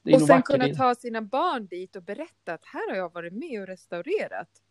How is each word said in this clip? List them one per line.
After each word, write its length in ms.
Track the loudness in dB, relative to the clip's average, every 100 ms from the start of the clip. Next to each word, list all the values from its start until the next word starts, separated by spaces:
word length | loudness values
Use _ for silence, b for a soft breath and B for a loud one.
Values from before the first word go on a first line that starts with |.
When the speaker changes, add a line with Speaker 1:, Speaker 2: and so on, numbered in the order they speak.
Speaker 1:
det 80 | 6
är 40 | 6
Speaker 2:
Och 40 |
Speaker 1:
nog 60 | 8
Speaker 2:
sen 80 | 6
Speaker 1:
vackert 80 | 4 2
Speaker 2:
kunna 120 | 2
Speaker 1:
i 80 | 2
Speaker 2:
ta 200 | 2 0
sina 260 | -4 -8
barn 440 | -4 -2 -2 -2 -8
dit 280 | -12 -12 -12
och 80 |
berätta 500 | -12 -10 -12 _ -12
att 120 | -12 -12
här 240 | -10 -6
har 80 | -6
jag 160 | -6
varit 200 | -8 -12
med 280 | -10 -10 -10
och 60 | -10
restaurerat 840 | -16 _ -10 -4 -4 -4 -8 -12 _ _